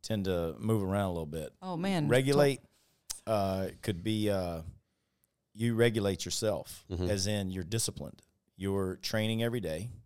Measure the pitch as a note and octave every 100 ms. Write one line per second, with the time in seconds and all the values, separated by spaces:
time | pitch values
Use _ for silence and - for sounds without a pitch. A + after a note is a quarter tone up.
0 | - A2 F#2+ F2+ E2 D2+ G#2+ A2 F#2+ G2+
1 | G2 F2 D#2 D#2+ D2 _ F#3 E3+ F#3+ F#3
2 | D3 B2 C3+ C#3+ C#3+ C3 - _ _ _
3 | _ - - A2 G2 F#2+ F#2+ F2+ - F2+
4 | G#2 A2 G#2 G2 F2+ E2 E2 - _ _
5 | _ _ _ _ _ G#2 A#2 A2+ A#2 A2
6 | G2+ F#2 - - A2 F#2+ - - - F2+
7 | F2+ G2+ G2 G#2 F#2+ F#2 E2+ A2+ - -
8 | C#2+ - _ _ _ - F#2+ G2 F#2 F#2
9 | - A2 A2 A2+ A#2 A#2+ E2+ D#2 A#2 -